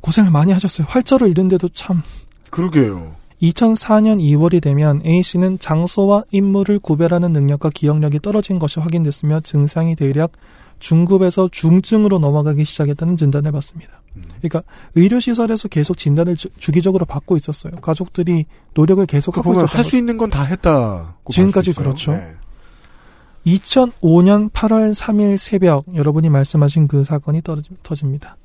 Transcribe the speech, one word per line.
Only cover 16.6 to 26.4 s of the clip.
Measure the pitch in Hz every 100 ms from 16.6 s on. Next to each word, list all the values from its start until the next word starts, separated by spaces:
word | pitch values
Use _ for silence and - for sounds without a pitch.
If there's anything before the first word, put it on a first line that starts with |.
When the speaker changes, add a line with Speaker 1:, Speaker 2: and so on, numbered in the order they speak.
| - 156 180 185 180
Speaker 1:
받고 | 143 - 170
있었어요. | - 147 160 170
가족들이 | - 160 185 - 175 170 156 - _
노력을 | - 156 190 190
계속하고 | 147 143 -
Speaker 2:
보면 | - 185
Speaker 1:
있었던 | 160 185
Speaker 2:
할 |
수 | 240
Speaker 1:
거죠. | 254
Speaker 2:
있는 | 240 226
건 | 226
다 | 135
했다고 | 139 185 180 147 113 95 82 - -
Speaker 1:
지금까지 | 147 190 196 185
Speaker 2:
볼 |
수 | 160
있어요. |
Speaker 1:
그렇죠. | 143 135 -
Speaker 2:
네. | 165 120 80 - - - - - - - - - - -
Speaker 1:
이천오 | 190 - 269 247 - 170 170
년 | 180 208 214
팔월 | - 220 220 220
삼 | 214 - 208
일 | 208 196
새벽 | - 196 180 143 147
여러분이 | 175 147 151 160
말씀하신 | 143